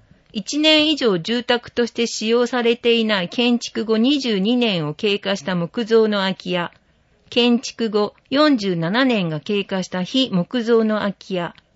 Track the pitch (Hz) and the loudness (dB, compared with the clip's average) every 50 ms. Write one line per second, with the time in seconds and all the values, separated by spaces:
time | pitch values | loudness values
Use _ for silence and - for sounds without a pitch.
0 | - _ _ _ _ _ - 220 196 - 285 294 302 311 311 311 302 311 311 277 | -20 _ _ _ _ _ -10 -10 -8 -4 -2 0 4 4 4 4 4 2 0 0
1 | 277 226 190 175 160 - 233 247 240 - 247 240 - - - 240 233 220 - - | 0 0 0 0 -2 -2 -4 -2 0 0 -2 -2 -2 -4 -4 -2 -2 -2 -2 -2
2 | 233 220 - - 220 220 233 240 247 233 262 247 233 233 233 - - 233 233 233 | -2 -2 -4 -4 0 2 2 2 2 0 0 0 0 0 0 2 2 2 2 2
3 | 220 220 214 190 175 170 - - 240 247 240 233 - - - 226 220 214 220 220 | 2 2 0 0 -2 -2 -2 0 2 2 2 0 -2 -4 -6 -4 -2 0 2 2
4 | 226 262 302 277 262 240 214 190 185 220 247 247 240 220 190 170 151 147 147 - | 2 2 2 2 0 0 0 0 0 0 2 2 0 0 0 -2 -2 -4 -4 -4
5 | - 208 202 202 - 196 196 190 - 196 185 175 170 165 - 240 226 202 226 226 | -2 -2 -2 -2 -2 -4 -4 -4 -4 -4 -2 -2 -4 -4 -4 -6 0 2 4 4
6 | 220 214 208 202 190 190 180 - - 180 180 175 170 - - _ _ _ _ _ | 4 4 2 0 0 -2 -4 -6 -6 -6 -4 -4 -4 -6 -10 _ _ _ _ _
7 | _ _ _ _ _ - - 247 240 240 240 233 - - - - 226 220 202 208 | _ _ _ _ _ -4 0 2 2 4 2 0 -2 -6 -6 -4 -4 -2 0 0
8 | 208 196 - _ _ - 262 277 311 302 277 220 202 196 180 165 160 165 202 247 | -2 -2 -6 _ _ -2 0 2 4 4 2 2 0 -2 -2 -2 -2 -2 0 2
9 | 269 254 240 208 180 165 156 151 - - 208 202 196 - 196 190 180 - - 185 | 2 2 2 0 0 -2 -4 -6 -4 -4 -4 -4 -4 -4 -4 -4 -4 -4 -6 -6
10 | 180 - - 262 262 233 190 180 175 - - 247 220 226 233 226 220 214 214 208 | -6 -2 -2 -2 0 0 0 -2 -2 -2 -4 -4 0 2 2 2 2 2 0 -2
11 | 202 202 190 - - - 190 175 170 160 - - _ _ _ | -4 -4 -6 -8 -10 -6 -6 -4 -4 -6 -8 -14 _ _ _